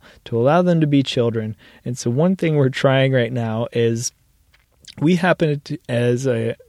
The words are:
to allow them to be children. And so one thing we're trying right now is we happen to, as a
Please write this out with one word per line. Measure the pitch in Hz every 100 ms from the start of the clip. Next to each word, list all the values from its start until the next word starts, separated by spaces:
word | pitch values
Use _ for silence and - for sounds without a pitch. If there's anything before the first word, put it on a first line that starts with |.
| - - -
to | 117
allow | 127 170
them | 180 165
to | 151
be | 143
children. | 135 - 117 113 107 107 - - 123
And | 127
so | 120
one | 123 175 190
thing | 170 151
we're | 135
trying | - 139 135 135
right | 131 117
now | 123 113 110 120
is | 120 117 117 127 - _ _ _ _ _ _ - -
we | 147 180
happen | 180 - 160 147
to, | - 147 -
as | 120 120 123 135
a | 113 117 -